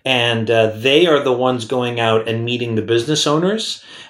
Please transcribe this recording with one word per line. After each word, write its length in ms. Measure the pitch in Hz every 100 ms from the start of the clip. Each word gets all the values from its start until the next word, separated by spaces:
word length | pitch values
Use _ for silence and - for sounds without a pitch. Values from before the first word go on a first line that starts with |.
And, 440 | 131 127 120 113 110
uh, 200 | 113 110
they 380 | 107 127 143 175
are 160 | 143
the 100 | 131
ones 320 | 123 127 127
going 340 | 110 127 123 120
out 300 | 113 110 113
and 160 | 113
meeting 320 | 117 120 120 110
the 60 |
business 440 | 147 135 117 151 151
owners. 560 | 151 185 220 - - - -